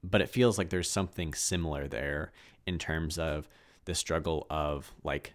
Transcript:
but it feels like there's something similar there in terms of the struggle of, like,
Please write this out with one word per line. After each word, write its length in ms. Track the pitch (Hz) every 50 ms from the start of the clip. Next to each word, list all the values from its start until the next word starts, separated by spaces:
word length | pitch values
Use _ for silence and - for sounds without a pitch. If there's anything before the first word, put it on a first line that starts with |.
| -
but 160 | 90 101 104
it 80 | 92 -
feels 300 | - 123 123 120 104 107
like 120 | 95 92
there's 180 | 92 90 85 -
something 460 | - 101 95 90 - - 87 80 73
similar 540 | - - - 92 87 82 80 73 71 71 69
there 440 | - 57 69 71 71 73 78 - - - - - - - -
in 140 | 92 90 80
terms 400 | - - 80 80 82 80 80 85
of 300 | 80 80 76 76 73 - - - - - - - -
the 120 | - 85
struggle 500 | - - - 82 82 76 85 80 76 - -
of, 460 | 78 78 76 73 73 71 - - - - -
like, 320 | 73 71 73 - - -